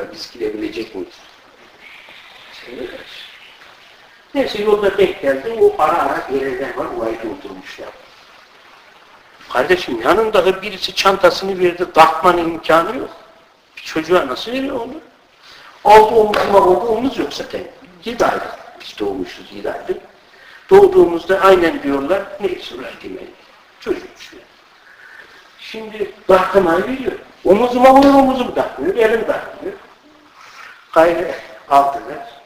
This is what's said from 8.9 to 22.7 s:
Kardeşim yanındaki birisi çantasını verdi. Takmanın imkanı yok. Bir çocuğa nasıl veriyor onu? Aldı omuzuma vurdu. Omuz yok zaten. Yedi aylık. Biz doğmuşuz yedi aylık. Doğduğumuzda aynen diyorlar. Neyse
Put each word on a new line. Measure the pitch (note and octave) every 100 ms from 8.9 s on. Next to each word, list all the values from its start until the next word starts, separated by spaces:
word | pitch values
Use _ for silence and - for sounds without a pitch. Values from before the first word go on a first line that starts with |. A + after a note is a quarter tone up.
| - - - _ - -
Kardeşim | B2 D3 F3+ - A#2
yanındaki | A#2+ F#3+ A3 G#3 F3 F#3
birisi | G#3 F#3+ - -
çantasını | G3 F#3+ F3 - G3 F#3
verdi. | F3+ E3+ F3+
Takmanın | D#3+ E3 D#3 F3+ F3
imkanı | E3 E3 - D#3+ E3 B3+
yok. | - - - _ _ _ _ -
Bir |
çocuğa | - D#3+ D#3+ F3+ C#3+
nasıl | B2+ A3
veriyor | C4 C4+ C4
onu? | A#3 D#4 - _ _ _ - - - -
Aldı | - G#3+ G#3+ A#3
omuzuma | G#3+ G3 G3+ G3
vurdu. | F3+ F#3 A#3
Omuz | A3 C4 D4+
yok | C#3+
zaten. | - - - - - - - -
Yedi | B3 -
aylık. | - - - - -
Biz | - -
doğmuşuz | G2+ F#2+ F2+ - F#2
yedi | G2+ -
aylık. | - - - - _ _ - - - -
Doğduğumuzda | F#3+ G3 F#3 E3+ E3+ - F#3+
aynen | F#3+ F#3 E3 C#3+
diyorlar. | C#3 C#3 C#3 G3 - -
Neyse | G3 - -